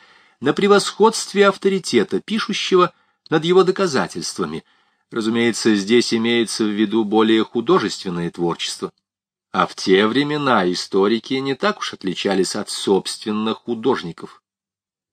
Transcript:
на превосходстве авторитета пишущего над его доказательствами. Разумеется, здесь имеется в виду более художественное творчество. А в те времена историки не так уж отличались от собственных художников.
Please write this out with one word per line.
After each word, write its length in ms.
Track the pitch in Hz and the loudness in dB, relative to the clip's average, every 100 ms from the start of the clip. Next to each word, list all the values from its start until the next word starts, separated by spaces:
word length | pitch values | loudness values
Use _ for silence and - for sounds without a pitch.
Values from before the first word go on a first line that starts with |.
| _ _ _ - | _ _ _ -6
на 140 | 131 | -2
превосходстве 920 | 151 196 202 - - 220 - - 101 101 | 2 4 4 2 2 2 2 -2 2 2
авторитета 720 | - 196 190 - 117 92 92 | 2 0 -2 0 0 2 -2
пишущего 720 | - 214 - 196 - 185 175 - _ _ - | -4 -4 -4 -4 2 4 2 -2 _ _ -2
над 120 | 156 | 0
его 200 | 165 180 | 4 4
доказательствами. 1000 | 180 190 190 123 85 87 - - 82 80 - _ _ _ _ | 4 2 0 -2 -4 -6 -8 -6 -6 -8 -14 _ _ _ _
Разумеется, 640 | 117 110 117 117 107 113 | -4 -2 2 0 2 2
здесь 400 | 104 95 120 - | 2 4 2 2
имеется 520 | 113 117 120 110 - 107 | 0 0 0 0 -2 -2
в 40 | |
виду 360 | 104 104 113 104 | 0 0 0 2
более 360 | 107 110 110 107 | 4 4 4 0
художественное 840 | 120 117 185 101 - 95 87 85 | -2 0 0 0 -6 -8 -6 -6
творчество. 640 | - 85 82 - - 90 - _ _ _ _ _ | -4 -4 -4 -8 -8 -12 -14 _ _ _ _ _
А 120 | 95 87 | -4 -4
в 80 | |
те 320 | - 104 95 107 | -4 2 4 4
времена 640 | 123 147 151 135 110 90 | 2 0 -2 0 2 0
историки 640 | 87 - 98 101 113 - 135 | -2 -2 0 2 0 -2 -4
не 200 | 139 135 | -4 -4
так 240 | 202 208 | -4 -4
уж 140 | - | -8
отличались 640 | - 92 85 101 95 90 107 | -8 -6 -4 -2 0 -2 -4
от 120 | - | -8
собственных 880 | - - 95 - - 110 107 110 107 | -4 0 0 0 -8 -6 -4 -4 -6
художников. 840 | - 113 127 120 85 - - - _ _ _ _ _ _ _ | -6 -4 -2 -2 -4 -14 -18 -20 _ _ _ _ _ _ _